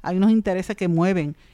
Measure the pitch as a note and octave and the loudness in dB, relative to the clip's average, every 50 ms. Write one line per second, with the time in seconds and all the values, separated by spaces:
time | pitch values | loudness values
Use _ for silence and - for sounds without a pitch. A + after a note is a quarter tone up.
0 | - - F3+ F#3 G3 G#3+ A3 A3 G#3 G#3 F#3 F#3 F3+ - G#3+ - G3 F3 E3+ E3 | -8 -4 0 2 4 4 4 2 2 0 -2 -4 -4 -6 -6 -4 -2 0 0 2
1 | E3+ F#3 G3 F3+ D3+ D3 D#3 - _ _ | 2 2 0 0 -2 -4 -8 -12 _ _